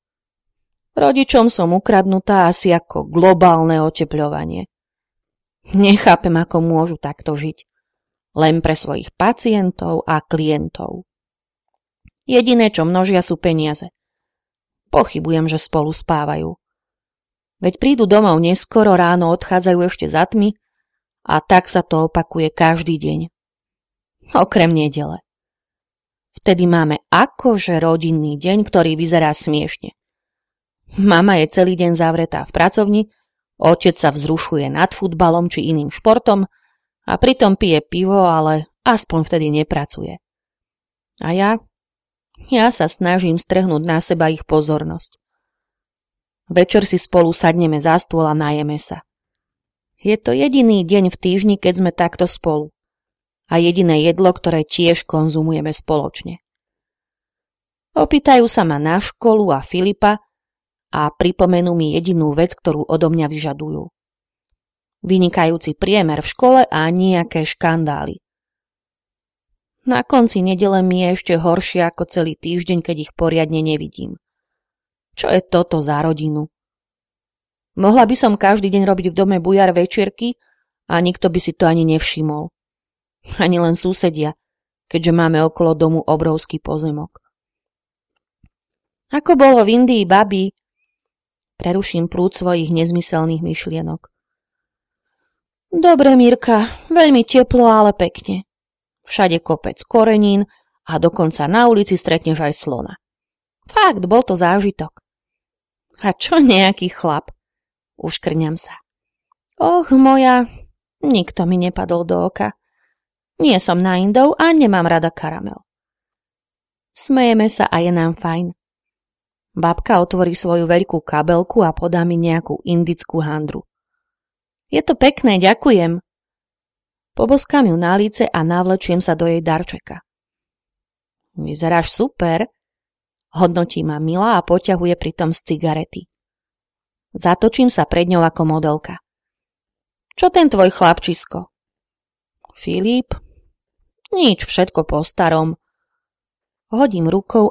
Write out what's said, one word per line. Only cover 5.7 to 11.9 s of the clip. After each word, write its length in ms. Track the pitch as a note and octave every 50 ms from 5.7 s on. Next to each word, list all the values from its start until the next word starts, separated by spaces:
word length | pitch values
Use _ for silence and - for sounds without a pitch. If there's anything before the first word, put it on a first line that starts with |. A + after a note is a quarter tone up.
| -
Nechápem, 560 | G3 G3+ G3 G3 G#3 - A3 F3 E3+ - F3+ E3+ D#3+
ako 240 | E3+ - - E3+ E3
môžu 320 | E3 E3 D#3+ D#3+ E3+ E3+
takto 400 | D3 - C#3+ D3 _ - - D3+
žiť. 320 | D3 D3 D#3 D3+ _ _ _ _ _ _ _ _ _ _ _ _ _ _ _ -
Len 320 | - D#3 D#3 D#3+ E3 D#3+
pre 80 | - D#3
svojich 400 | D3+ D3+ D3+ C#3+ - - - -
pacientov 960 | - F3 G#3 B3 - - A#3+ A3 G#3 F#3+ F#3 F3+ - F#3 E3+ E3 D#3+ - -
a 160 | D#3+ D#3 -
klientov. 800 | - - D#3 D#3 D#3 D#3 D3 D#3 E3 - - - - - - F#3 _ _ _ _ _ _ _ _ _ _ _ _ _ _ _ _ _